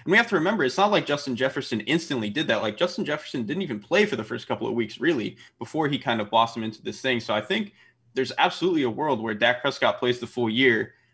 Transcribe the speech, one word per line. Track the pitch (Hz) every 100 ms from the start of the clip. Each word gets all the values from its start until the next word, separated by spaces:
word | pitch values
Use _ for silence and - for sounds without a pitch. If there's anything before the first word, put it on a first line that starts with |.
And | -
we | 208
have | 233
to | 185
remember, | 165 220
it's | 131 -
not | 208
like | 185 -
Justin | 143 - 120
Jefferson | 131 143 131 110
instantly | 104 165 - 135 107
did | 110 147
that. | 110
Like, | 107 104
Justin | 175 - 143
Jefferson | 151 - 147 107
didn't | 165
even | 175 107
play | - 180 208
for | 120
the |
first | 110 117 -
couple | 120 113
of |
weeks, | 113 110 -
really, | 156 143 107 - - -
before | 120 151 147
he | 139
kind | 127 113
of | 104
blossomed | 113 117 120 110
into | 110
this | - 107
thing. | 131 120
So | 117 107
I |
think | - 208 208 - _ _ _ 131
there's | 127 -
absolutely | 180 - 175 165
a | 127
world | 123 151 123
where | 110 104
Dak | 117 123
Prescott | 139 - 117 -
plays | 123 123
the | 120
full | - 117
year | 110 131 110 104 _ _